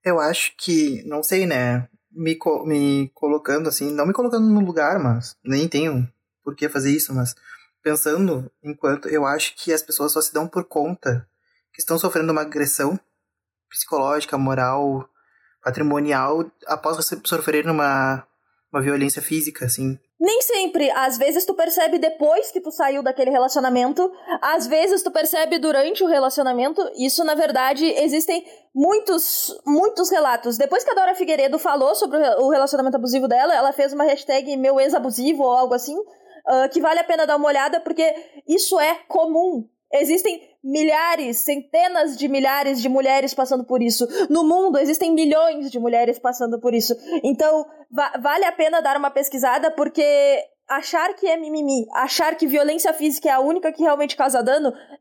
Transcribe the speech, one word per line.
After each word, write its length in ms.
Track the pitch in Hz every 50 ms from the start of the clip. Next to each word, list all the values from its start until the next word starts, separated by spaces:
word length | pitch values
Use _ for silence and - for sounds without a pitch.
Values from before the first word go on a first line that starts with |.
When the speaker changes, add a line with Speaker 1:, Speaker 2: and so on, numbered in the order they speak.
| _
Speaker 1:
Eu 160 | 185 175 165
acho 360 | 147 156 175 - - - -
que, 460 | - - 180 165 160 151 143 131 110 -
não 160 | 151 147 151
sei, 240 | 156 - 190 190 190
né, 420 | 175 147 127 123 123 120 123 123 - _ _ _ _
me 220 | _ 160 165 160 160
co-, 320 | 160 - 170 151 - -
me 460 | 156 151 147 143 143 139 139 139 135 _
colocando 560 | - - 147 147 147 147 - 143 151 165 156
assim, 220 | 135 - 139 147
não 160 | 147 147 143
me 60 | 175 202
colocando 340 | - 247 240 240 226 220
no 120 | 220 208 208
lugar, 360 | 196 180 170 160 147 151 185
mas 400 | 202 143 123 113 120 120 - - _ _
nem 220 | 127 135 139 156
tenho 440 | 170 - 143 160 160 143 123 123 120 _ _ _ _ _ _ _
por 120 | 143 139
que 120 | - 147
fazer 220 | 147 - 143 135 139
isso, 240 | 143 151 - - 135
mas 220 | 127 123 123 - _ _ - - - _ _ _ _ _
pensando 680 | 156 151 147 - 156 151 175 196 185 156 127 131 127 _ _ -
enquanto, 440 | 147 151 _ - 139 143 143 -
eu 200 | - 156 151 143
acho 280 | 139 143 151 - - -
que 140 | - - 175
as 120 | 160 156 -
pessoas 280 | - 143 135 147 151
só 80 | - 156
se 140 | 156 - -
dão 140 | 151 160
por 160 | 170 - 185 170
conta 640 | _ - 156 147 160 180 - - 135 120 120 - _ _ _ _ _ _ _ _ _
que 100 | _ -
estão 180 | - - 165 165
sofrendo 320 | - 180 - 160 160 165
uma 100 | 160 151
agressão 580 | 151 151 - 147 147 135 - - 143 143 180 190 _ _ _ _ _ _ _ _ _ _ _ _ _ _
psicológica, 680 | - - - - 160 143 135 139 147 151 147 - - 139
moral, 680 | 135 135 131 131 127 127 131 139 143 139 135 131 131 _ _ _ _ _ _ _ _ _ _ _ _
patrimonial, 880 | 131 123 151 151 147 143 147 147 147 143 131 131 139 151 165 165 160 _ _ -
após 320 | - 156 151 - 151 165
você 220 | 160 160 - 170 - -
sofrer 440 | - 170 160 156 160 151 151 147
uma, 580 | 165 160 151 147 143 139 135 135 135 135 131 - _ _ _ _ _ _ _ _ _
uma 100 | - 139
violência 400 | 131 143 143 139 139 139 - -
física, 440 | - - 156 160 151 151 147 - 127
assim. 340 | 120 - - 135 135 131 135 _ _ _ _ 320
Speaker 2:
Nem 180 | 381 440 494
sempre. 480 | 494 - 480 392 381 359 370 339 294 262
Às 260 | - 262 262 262 247
vezes 260 | 233 269 285 311 349 359
tu 100 | - 370
percebe 460 | - 330 330 330 370 330 320 330 330
depois 500 | 311 320 320 320 294 302 320 403 554 -
que 120 | - 370
tu 100 | 370 311
saiu 320 | - - 302 269 277 277 262
daquele 260 | 262 262 277 262 262
relacionamento, 800 | 277 254 247 262 - 294 262 262 247 247 247 254 294 339 359 370 370 - - - 339 -
às 240 | - 277 311 339 226
vezes 380 | 240 294 311 339 392 403 381 -
tu 80 | 359
percebe 480 | - 320 311 320 - 320 320 320 339 330
durante 420 | 262 311 294 269 277 330 427 -
o 60 | 381
relacionamento. 720 | 330 330 277 262 262 - 285 277 262 247 240 247 285 320 - 359 277 -
Isso, 300 | - 247 269 - - 339
na 100 | 311 302
verdade, 500 | 294 320 302 269 262 254 262 285 269 320
existem 600 | 320 - - 294 277 277 311 320 - 330 339 339 - - - _ _ _
muitos, 800 | 262 285 349 415 427 427 - 359 339 - - - - - - - - _
muitos 440 | 285 294 311 381 427 440 - 370 359
relatos. 480 | 370 320 302 269 240 233 - 240 233
Depois 240 | 220 277 277 359 466
que 100 | 494 -
a 20 | 453
Dora 200 | 381 370 370 370
Figueiredo 460 | 370 370 285 311 285 269 269 269 311
falou 340 | - 349 285 285 262 277 415
sobre 260 | - 427 269 269 311
o 20 |
re-, 140 | 302 262 214
o 120 | 185 262 269
relacionamento 460 | 311 269 269 277 285 269 262 262 254
abusivo 320 | 254 226 247 240 269 254
dela, 260 | 254 240 247 277 339 330
ela 200 | 254 262 277 269
fez 180 | - 277 277
uma 140 | 277 285 294
hashtag 500 | 311 277 285 - - 262 269 262 285 285
meu 240 | 269 262 269 277 269
ex 140 | 269 294 294
abusivo 500 | 302 240 262 220 233 254 294 330 277 277
ou 80 | 254
algo 220 | 247 254 254 247 247
assim, 240 | 247 247 285 294 381 427 - - _ - - - - _
ah, 220 | - 262 262 269 269
que 100 | 269 349
vale 200 | 285 311 320 339
a 40 | 330
pena 240 | 330 339 320 311
dar 80 | 302 294
uma 140 | 294 294 294
olhada, 320 | 285 277 277 294 339 330
porque 340 | 330 330 320 - 320 320 311 339 - - _ 285 _
isso 320 | - 320 392 - - 381 339
é 200 | 294 311 339 330 - _
comum. 580 | - 311 330 320 311 330 349 370 339 240 220 - _ _ _ _ -
Existem 480 | 285 311 - 320 370 - 415 339 320 - _ _ _ -
milhares, 760 | 269 277 311 302 311 302 311 330 339 339 330 285 240 233
centenas 800 | - - 294 294 285 285 _ - 330 349 359 359 330 302 311 262
de 100 | - 269
milhares 540 | 269 277 277 262 269 269 285 285 277 277 240
de 60 | 226
mulheres 460 | 262 254 269 262 262 269 277 269 269 -
passando 300 | 277 262 254 269 254 247
por 180 | 254 247 247 233
isso. 240 | 233 226 - 240 233 330 392 381 -
No 140 | 294 339 330
mundo, 360 | 311 339 370 381 392 294 285
existem 340 | 330 285 311 320 370 330 330
milhões 560 | 311 320 294 302 311 330 330 311 294 285 269
de 80 | 247
mulheres 400 | 240 226 240 233 233 240 233 240
passando 420 | 240 - 247 247 - 247 233 233 233
por 140 | 240 247 233
isso. 220 | 233 214 233 240 233 - - 339 302 -
Então, 420 | 254 269 - 311 311 311 311 302 302 - - - _
va-, 260 | 233 269 285 - - 254
vale 260 | 240 285 294 349 392
a 60 | 339
pena 300 | 339 339 311 311 330 330
dar 160 | - 277 277
uma 140 | 285 285 285
pesquisada, 580 | 285 269 277 - - 262 247 254 269 294 294 320
porque 720 | 311 294 294 302 - 320 294 294 285 285 285 277 277 240 - _ _ _ _
achar 460 | - 262 277 277 - 339 330 330 381 381
que 140 | - 392
é 100 | 370 320
mimimi, 480 | 330 320 302 311 311 294 277 269 254 220 220 -
achar 420 | - 254 254 - - 330 311 320
que 120 | 320 320
violência 440 | 269 277 294 285 294 311 330 - 381
física 380 | 320 311 294 302 285 - - 311
é 20 | 262
a 60 | 262
única 320 | 269 294 330 370 359 320
que 120 | 311 302 320
realmente 320 | 320 285 285 294 285 -
causa 260 | - 269 262 262 247
dano, 320 | 226 247 269 311 302 262 247 - - - 294 -